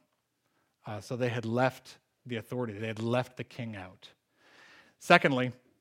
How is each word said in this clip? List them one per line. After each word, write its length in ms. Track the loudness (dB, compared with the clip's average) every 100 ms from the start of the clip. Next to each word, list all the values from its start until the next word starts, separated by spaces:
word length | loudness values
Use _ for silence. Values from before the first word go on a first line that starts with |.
| _ _ _ _ _ _ _ _
Uh, 160 | -12 -10
so 140 | -8
they 140 | -2 -2
had 180 | 0 0
left 520 | 2 2 2 -10 -20 _ _ -10
the 80 |
authority. 380 | -8 -6 -6 -6
They 160 | -6 -6
had 120 | -4
left 360 | 0 0 0 -8
the 80 |
king 320 | -12 -10 -10 -10
out. 320 | -12 -18 -20 _ _ _ _ -20 -20 -20 -20 _
Secondly, 540 | 6 6 6 2 -2 -4 _ _